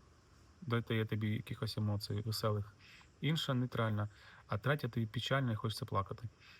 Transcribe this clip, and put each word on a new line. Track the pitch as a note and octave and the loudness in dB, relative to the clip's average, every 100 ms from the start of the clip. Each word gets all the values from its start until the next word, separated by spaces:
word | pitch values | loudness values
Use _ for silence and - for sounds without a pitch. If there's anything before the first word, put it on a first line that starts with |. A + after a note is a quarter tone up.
| - - - - - - | -20 -20 -20 -20 -20 -10
додає | D3+ A#2 A#2 A2+ A2 | -2 0 2 2 2
тобі | G#2+ G#2+ | 2 2
якихось | A2+ - - A2 - | 0 -2 -4 -2 0
емоцій | G#2+ G#2 - G#2 | 2 0 0 -2
веселих, | A2+ G#2+ A2 G#2 G2+ - - - - - | -2 0 2 0 -2 -12 -20 -20 -20 -2
інша | C#3+ D#3+ - | 0 0 2
нейтральна, | B2+ B2 A#2+ A2+ G#2+ G#2+ - - - - | 2 2 2 2 2 -2 -6 -20 -14 -4
а | G#2 | -2
третя | B2+ D3 - | 2 0 0
тобі | A#2 A2 | 0 0
печальна | A#2+ - C3+ B2+ | -2 0 2 2
і | A2 | 0
хочеться | A2+ - A#2 | -2 -4 -2
плакати. | G2+ G2 - A2 - - | -2 -2 -4 -10 -12 -20